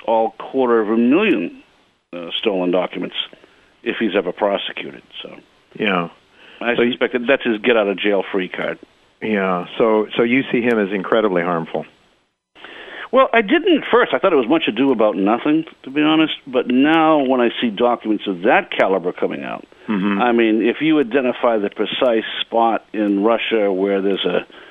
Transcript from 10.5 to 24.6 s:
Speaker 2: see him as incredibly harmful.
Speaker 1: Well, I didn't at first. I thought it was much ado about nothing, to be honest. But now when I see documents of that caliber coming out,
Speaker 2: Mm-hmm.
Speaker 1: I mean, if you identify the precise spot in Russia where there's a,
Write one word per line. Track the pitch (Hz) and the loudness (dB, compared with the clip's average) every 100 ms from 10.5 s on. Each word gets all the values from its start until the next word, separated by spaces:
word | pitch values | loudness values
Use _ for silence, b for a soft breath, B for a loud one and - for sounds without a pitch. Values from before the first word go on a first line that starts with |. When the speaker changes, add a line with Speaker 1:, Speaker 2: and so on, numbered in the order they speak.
Speaker 2:
see | 127 | 0
him | 120 113 | 2 0
as | 95 | 0
incredibly | 101 87 113 107 90 | -2 0 2 2 0
harmful. | 87 85 85 80 - _ _ _ _ _ _ B B B B B B | 0 -2 -4 -8 -10 _ _ _ _ _ _ B B B B B B
Speaker 1:
Well, | 254 269 | 2 4
I | 233 | 2
didn't | 196 320 359 294 | 2 2 2 2
at | - | 2
first. | 233 226 | 2 2
I | 131 | 0
thought | 190 | 2
it | 156 | 2
was | 113 | 2
much | 160 151 | 0 0
ado | 110 139 | 0 2
about | 117 110 98 | 2 2 2
nothing, | 98 120 151 156 156 - | 0 0 0 0 -2 -12
to | 131 | -8
be | 139 | -2
honest. | 151 160 156 - - | 2 2 0 -4 -4
But | 123 120 | -2 0
now | 127 143 165 156 156 | 2 4 4 4 4
when | 131 131 | 2 2
I | 120 - | 0 0
see | 123 | -4
documents | 95 120 117 113 104 104 | 0 0 0 -2 -2 -2
of | 90 | -2
that | 101 170 - | 2 2 0
caliber | - 107 95 87 | 0 2 0 -2
coming | - - 78 | -4 -4 -6
out, | 65 52 - - - | -10 -12 -14 -14 -6
Speaker 2:
Mm-hmm. | 104 101 101 | -2 0 0
Speaker 1:
I | 120 | 2
mean, | 120 113 110 | 2 2 2
if | 110 - | 0 0
you | 156 156 | 2 2
identify | 123 135 127 117 123 113 | 2 0 -2 0 0 0
the | 101 | -2
precise | - 101 - 127 113 - - | -4 -6 0 0 0 -2 -8
spot | - 113 113 110 - | -4 0 2 0 -4
in | 104 104 101 | -4 0 2
Russia | 107 113 - 113 101 | 2 0 0 0 0
where | 92 101 98 | 0 0 0
there's | 98 92 | 0 -2
a, | 95 87 - B | -2 -4 -6 B